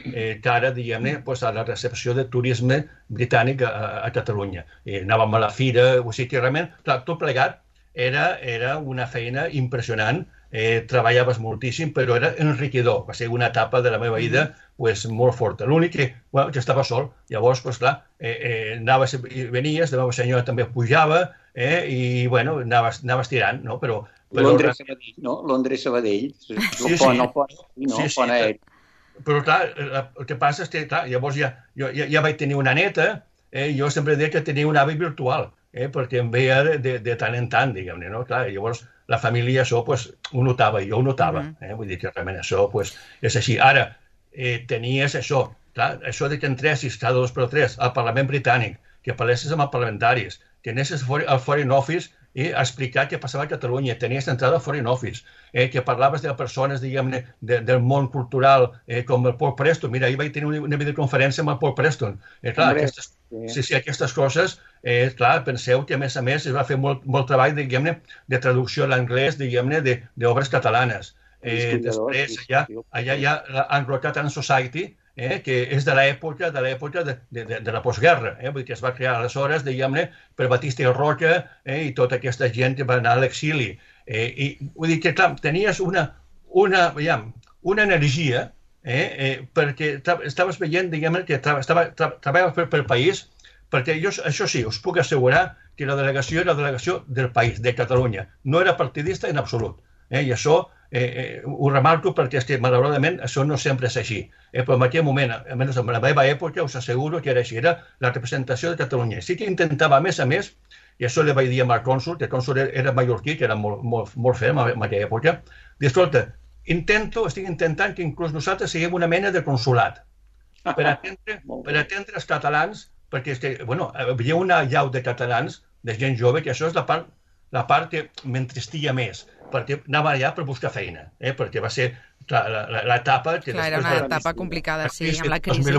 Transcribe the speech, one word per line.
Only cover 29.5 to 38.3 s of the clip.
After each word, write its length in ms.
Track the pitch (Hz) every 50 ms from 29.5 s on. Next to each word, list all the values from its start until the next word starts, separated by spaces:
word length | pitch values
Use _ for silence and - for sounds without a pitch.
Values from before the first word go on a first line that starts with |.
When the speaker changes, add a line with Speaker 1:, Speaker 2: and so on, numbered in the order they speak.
| 156 185 180 - - 147
Speaker 1:
la, 320 | 143 135 131 135 131 - - -
el 80 | 135
que 80 | - 151
passa 280 | 123 156 143 147 - 175
és 40 | 160
que, 160 | - 160 151 -
clar, 180 | 151 170 175 127
llavors 280 | 123 123 127 147 135
ja, 160 | 143 143 127 - - - _ _
jo, 140 | - 135 127 127
ja, 120 | 143 143 135
ja 100 | 147 156
vaig 160 | 151 156 151
tenir 200 | - 151 139 143
una 180 | 139 135 131 131
neta, 500 | 151 185 202 - 170 160 190 214 156 - _ _ _ _ _ -
eh, 160 | 131 139 151
i 80 | 147 135
jo 120 | 143 143
sempre 260 | 139 160 143 151 151
deia 140 | 139 151 151
que 100 | - 165
tenia 260 | 147 160 143 143 147
un 100 | 151 151
avi 180 | 143 139 151 160 151
virtual, 540 | 175 165 139 - 139 123 139 156 - - - _ _ _ -
eh, 160 | 123 127 143
perquè 300 | 131 143 127 123 131 120
em 120 | 123 117
veia 320 | 113 127 131 127 127 135 143
de, 140 | 160 156 143
de, 200 | 123 131 127 120
de 180 | 110 120 117
tant 180 | - 113 110 120
en 140 | 120 120 110
tant, 260 | - 117 139 135 107
diguem-ne, 360 | 95 92 87 85 87 87 92
no? 140 | 104 117 127
Clar, 220 | -